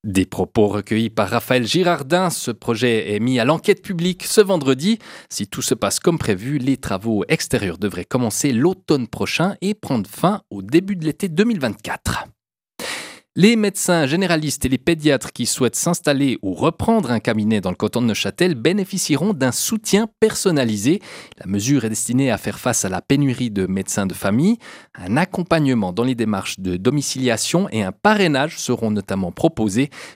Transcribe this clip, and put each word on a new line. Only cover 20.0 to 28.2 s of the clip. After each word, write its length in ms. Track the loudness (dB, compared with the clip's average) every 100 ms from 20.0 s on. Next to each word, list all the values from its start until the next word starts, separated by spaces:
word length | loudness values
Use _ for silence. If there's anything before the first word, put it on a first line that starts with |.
| 0 _
personnalisé. 840 | 0 2 2 2 2 2 2 2 -2 -18 -20 -16
La 80 | -4
mesure 380 | -2 2 2
est 40 | 2
destinée 440 | -4 -2 0 2
à 60 | 0
faire 200 | -2 -4
face 260 | -2 0
à 40 | -2
la 120 | -4
pénurie 520 | 0 2 2 0 -2
de 140 | -2 -2
médecins 400 | -2 -2 -2 -2
de 80 |
famille. 440 | -2 0 2 2 0 -4 -20 -20 -16
Un 200 | -2 0
accompagnement 760 | 0 -2 0 2 2 2 0
dans 100 | 0
les 140 | -2 0
démarches 420 | -2 -2 -4 -6
de 180 | -4 0
domiciliation 920 | 0 0 -2 -2 0 0 0 0 0
et 140 | -2
un 80 | -4
parrainage 680 | 0 2 4